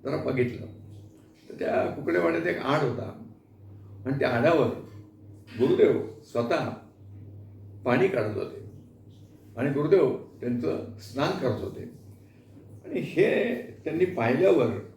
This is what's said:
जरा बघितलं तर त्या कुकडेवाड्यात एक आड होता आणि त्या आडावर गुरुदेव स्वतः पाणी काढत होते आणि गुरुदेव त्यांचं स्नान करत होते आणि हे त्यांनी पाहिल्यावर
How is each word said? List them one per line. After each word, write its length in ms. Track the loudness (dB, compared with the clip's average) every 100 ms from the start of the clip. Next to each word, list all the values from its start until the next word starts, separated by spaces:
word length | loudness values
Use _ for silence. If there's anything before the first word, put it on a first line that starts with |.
जरा 140 | -4 -4
बघितलं 480 | -2 0 0 -2 -12 -14 -18 -20 -20 -20 -20 -20 -20
तर 60 | -6
त्या 360 | -2 0 -2 -4
कुकडेवाड्यात 520 | -2 2 2 0 -2
एक 100 | -2
आड 280 | 0 0 0
होता 400 | -2 -8 -12 -18 -20 _ -20 -20 -20 -20 -10 -4
आणि 140 | 0
त्या 100 | 2
आडावर 380 | 4 4 6 4 0 -12 -18 -20 -20 -20 -20 -16 0
गुरुदेव 420 | 2 6 6 4 -2 -12 -6
स्वतः 380 | -4 0 0 -2 -8 -18 -20 -20 -20 -18 -18 -20 -20 -18 -6 2
पाणी 220 | 4 4
काढत 300 | 2 -2 -4
होते 340 | -8 -10 -16 -18 -20 -20 -20 -20 -20 -20 -14 -4
आणि 120 | -2
गुरुदेव 480 | 0 4 4 4 0 -8 -8
त्यांचं 440 | -4 -2 -2 -4 -8 -14
स्नान 320 | -12 -4 -2 -2
करत 220 | -2 -4
होते 200 | -6 -10 -14 -16 -20 -20 -20 -20 -20 -20 -20 -20 -8
आणि 140 | -6
हे 560 | -4 2 2 4 0 -4 -8 -10
त्यांनी 220 | -6 0 0
पाहिल्यावर 640 | 2 2 4 6 6 4 -2 -10